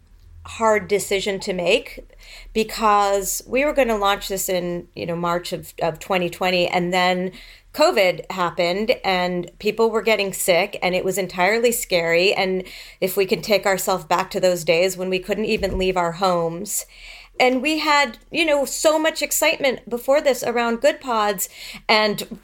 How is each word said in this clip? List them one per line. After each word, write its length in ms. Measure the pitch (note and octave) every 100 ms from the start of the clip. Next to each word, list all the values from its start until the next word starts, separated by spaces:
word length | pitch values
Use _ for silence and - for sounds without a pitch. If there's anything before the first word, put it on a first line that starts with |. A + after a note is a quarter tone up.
| _ - - - -
hard 420 | - A3+ G#3+ F3
decision 500 | G3+ F#3+ G3 F#3+ G3
to 120 | G3
make 540 | F#3 F3 A3+ - - - - - - -
because 880 | - A3 - A3 G#3 G3+ G3+ F#3+ - -
we 180 | B3
were 80 | C#4+
gonna 240 | C#4+ B3 G#3+
launch 300 | G3+ G3+ -
this 220 | G3 -
in, 400 | F#3 F3 F3 E3+ -
you 100 | E3+
know, 100 | E3+
March 360 | F3 F3 F3
of, 200 | E3+ D#3 -
of 200 | E3 D#3+
twenty 280 | - F#3+ F3
twenty, 380 | F3 F#3 F3+ F3
and 260 | F3+ F3
then 400 | F#3 F3+ F#3 F3+ - - - _
covid 580 | - D4+ B3+ F#3 D#3+ -
happened 600 | F#3+ F3 E3 F3 F#3 A3 B3+
and 460 | - F#3 F3+ F3+ E3+ -
people 320 | G#3+ G#3 A3+
were 100 | A3
getting 320 | G3+ G#3+ G3
sick 460 | F#3 - E3+ G3 -
and 140 | F3+
it 100 | F3+
was 140 | F#3+ F#3+
entirely 540 | F3+ F3+ F3+ A3+ A#3+
scary. 600 | A#3 - F3+ E3 E3+ F#3
And 300 | - F#3+ F#3 F#3 - - -
if 160 | F#3+ F#3+
we 100 | F#3+
can 160 | G#3
take 240 | D#3 G3+ G3+
ourselves 380 | F#3 - F#3
back 260 | D#3+ F3 F#3
to 100 | G3
those 240 | F3+ F3
days 320 | D#3+ E3 F#3+ F3+
when 140 | F#3
we 80 | F#3
couldn't 280 | F#3 G3+ A3
even 300 | G#3+ F#3+ F#3
leave 200 | F#3 F#3
our 160 | E3+
homes. 720 | E3 F#3+ F3 E3+ E3+ G#3 - - - - - - -
And 200 | B3+ B3+
we 200 | C#4+ D#4
had, 380 | D4+ D4 C#4 A3 _
you 140 | -
know, 200 | D#4+ C#4+
so 320 | C4 - D#4+ D#4
much 240 | D#4 D#4
excitement 680 | D4 - D#4 E4 C#4 A#3 -
before 300 | A#3+ B3+ C#4+
this 240 | C#4+ B3
around 380 | - A#3+ A#3 A#3
Good 180 | C#4+ D4+
Pods 480 | C4+ A3+ G#3 G3 - - - G3+ -
and 500 | G#3+ G#3+ G3 - -